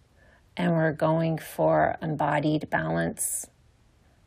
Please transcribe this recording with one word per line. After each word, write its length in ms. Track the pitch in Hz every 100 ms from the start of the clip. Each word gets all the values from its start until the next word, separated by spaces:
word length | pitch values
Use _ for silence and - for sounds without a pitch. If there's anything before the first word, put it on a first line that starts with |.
| _ _ - _ _ -
And 160 | 175
we're 200 | 165 160
going 460 | 151 160 160 165 160
for 580 | - - 160 160 156 -
embodied 680 | 160 151 151 151 151 151 -
balance 800 | 160 160 165 170 - - - - _ _ _ _ _ _ _